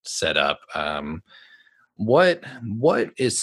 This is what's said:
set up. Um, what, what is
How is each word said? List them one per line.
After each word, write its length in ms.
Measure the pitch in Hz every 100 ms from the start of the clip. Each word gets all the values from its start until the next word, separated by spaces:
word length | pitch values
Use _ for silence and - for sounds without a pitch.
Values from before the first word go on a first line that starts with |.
set 340 | - - 80 73
up. 220 | 71 73 -
Um, 480 | 78 76 76 73 87 - - - - _ _ _ -
what, 400 | 107 143 185 165 - - 117 110
what 320 | 147 240 - -
is 200 | 127 -